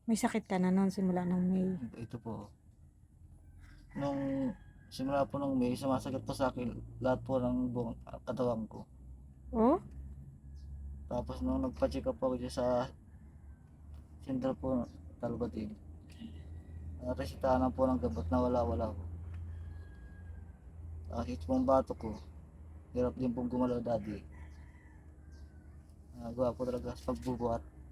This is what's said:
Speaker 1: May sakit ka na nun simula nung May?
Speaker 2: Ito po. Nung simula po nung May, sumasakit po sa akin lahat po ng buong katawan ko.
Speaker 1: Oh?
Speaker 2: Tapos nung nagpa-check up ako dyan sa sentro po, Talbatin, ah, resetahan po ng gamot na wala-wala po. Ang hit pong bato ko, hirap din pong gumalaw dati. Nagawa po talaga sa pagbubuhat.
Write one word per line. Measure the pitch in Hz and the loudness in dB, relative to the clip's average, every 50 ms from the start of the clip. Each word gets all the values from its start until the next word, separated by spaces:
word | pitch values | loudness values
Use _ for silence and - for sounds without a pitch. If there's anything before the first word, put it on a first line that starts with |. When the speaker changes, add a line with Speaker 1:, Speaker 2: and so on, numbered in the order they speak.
| - | 0
Speaker 1:
May | - 226 - | 2 4 4
sakit | - 226 - 214 - | 4 2 2 0 0
ka | - 196 185 | 2 4 4
na | 180 185 185 | 6 6 6
nun | 190 196 190 | 6 6 4
simula | 185 - 190 185 180 180 180 | 4 4 2 4 4 4 4
nung | 175 180 180 180 | 4 4 4 4
May? | 185 190 185 185 190 185 180 - 220 - | 4 4 4 4 2 2 -2 -4 -6 -6
Speaker 2:
Ito | - 117 - - 117 | -8 -8 -8 -8 -8
po. | - 117 107 107 104 101 - - - - - - - - - - - - - - - - - - - - - - - - - - - - - | -6 -6 -6 -6 -8 -12 -14 -20 -20 -20 -20 -20 -20 -20 -20 -20 -20 -20 -20 -20 -20 -20 -20 -20 -20 -20 -20 -20 -20 -20 -20 -20 -18 -8 -4
Nung | - 277 285 277 277 277 269 269 269 269 254 - - - - - - - - | -2 0 0 0 0 0 0 0 2 2 0 -2 -4 -8 -18 -20 -20 -18 -12
simula | - - 131 135 - 139 139 | -6 -4 0 2 4 4 2
po | - - 139 | 2 2 0
nung | 143 139 135 | 0 2 4
May, | 131 123 123 127 120 | 4 4 4 2 2
sumasakit | 131 135 131 131 - 143 131 131 - | 2 2 2 2 0 0 -2 -2 -2
po | - 135 | -2 0
sa | - 139 127 | 2 2 2
akin | - 131 123 117 110 113 - - - - | 2 2 -2 -2 -2 -4 -8 -10 -8 0
lahat | 123 127 127 123 - | 2 4 4 4 2
po | - 135 127 | 2 2 4
ng | 123 123 123 123 127 123 | 4 4 4 4 2 2
buong | 117 123 117 113 123 - - - - - - | 2 0 0 -2 -4 -6 -10 -10 -12 -6 -4
katawan | - 120 110 127 123 117 113 110 | -4 0 2 2 2 2 2 -2
ko. | 101 - - - - - - - - - - - - - - - - | -4 -8 -10 -12 -12 -16 -18 -16 -16 -16 -16 -16 -18 -20 -18 -10 0
Speaker 1:
Oh? | - 233 220 247 311 381 - - - - - - - - - - - - - - - - - - - - - - - - - | 4 6 8 8 8 6 4 -4 -10 -10 -10 -10 -12 -12 -14 -14 -16 -16 -16 -14 -14 -12 -12 -12 -10 -10 -10 -10 -10 -10 -6
Speaker 2:
Tapos | - 247 240 247 - 254 - | -4 -2 -2 -2 -2 -2 0
nung | 254 254 262 - - | 0 2 2 4 2
nagpa-check | - - - 135 131 - 135 113 131 | 0 4 4 2 4 4 2 0 0
up | 123 - | 0 2
ako | - 131 127 | 2 2 2
dyan | 123 123 123 | 0 -2 -2
sa | - - 123 123 123 123 127 131 - - - - - - - - - - - - - - - - - - - - - - - - - - | 0 2 4 4 4 4 2 0 -4 -10 -18 -18 -18 -18 -18 -18 -18 -18 -18 -18 -18 -18 -18 -20 -20 -18 -16 -14 -14 -14 -14 -16 -16 -12
sentro | - - 269 262 247 262 254 - | -6 -4 -2 0 0 0 0 0
po, | - 262 262 - - - - - - - - - | 0 2 2 2 0 -2 -6 -12 -14 -14 -8 -4
Talbatin, | - 117 117 113 120 113 - - - 214 - - - - - - - - - - - - - - - - - - - - - - - - - - | -4 -2 -2 -2 -2 -2 -2 -4 -4 -6 -6 -10 -12 -14 -14 -14 -16 -16 -14 -12 -12 -12 -10 -12 -12 -10 -10 -12 -12 -10 -12 -10 -10 -10 -8 -6
ah, | 123 123 123 | -4 -4 -2
resetahan | 123 135 135 - - - 135 127 127 131 127 | -2 -4 -6 -4 2 4 6 6 6 6 4
po | 120 - 131 | 4 4 4
ng | 131 127 123 120 | 4 4 4 2
gamot | 117 113 117 113 | 0 0 0 0
na | - 127 127 123 | 2 4 4 6
wala-wala | 123 123 123 117 120 117 113 117 110 | 6 6 4 4 4 2 2 0 0
po. | 104 87 85 - - - - - - - - - - - - - - - - - - - - - - - - - - - - - - - - - - - - - - - - - - | -2 -4 -6 -8 -8 -8 -8 -8 -8 -8 -8 -8 -8 -8 -10 -10 -10 -10 -12 -12 -14 -14 -14 -14 -14 -14 -12 -12 -12 -12 -12 -14 -14 -16 -16 -16 -14 -12 -12 -10 -10 -10 -8 -6 -4
Ang | 117 120 | -4 -2
hit | - 254 - - | -4 -4 -4 0
pong | - 131 131 131 | 2 2 4 6
bato | 131 135 135 131 - 120 | 8 6 6 6 4 -2
ko, | - 113 110 107 104 - - - - - - - - - - - - - - | -6 -6 -6 -6 -8 -10 -14 -16 -16 -18 -18 -18 -18 -16 -16 -16 -16 -16 -6
hirap | - 123 123 123 117 | 0 0 0 0 0
din | - 131 123 | 0 0 0
pong | 117 123 123 | 0 0 -2
gumalaw | 123 123 123 127 123 123 120 | 0 2 2 2 2 2 0
dati. | 113 120 117 110 101 107 101 95 - - - - - - - - - - - - - - - - - - - - - - - - - - - - - - - - - - - - - - - 120 | 2 2 0 0 0 -2 -6 -8 -8 -12 -14 -14 -14 -14 -14 -16 -18 -18 -18 -20 -20 -20 -20 -20 -20 -20 -20 -18 -18 -18 -16 -16 -16 -16 -16 -18 -18 -18 -18 -18 -18 -18 -20 -20 -18 -16 -12 -8
Nagawa | 117 117 117 123 127 120 | -8 -6 0 2 2 2
po | 117 - 127 | 2 2 0
talaga | 123 123 123 120 120 120 | 0 0 -2 -2 -4 -6
sa | - - - 127 | -4 -2 -2 -2
pagbubuhat. | 120 - 127 123 113 120 117 117 117 - - - - - - | -2 0 -2 0 0 2 2 0 0 -2 -8 -14 -16 -18 -18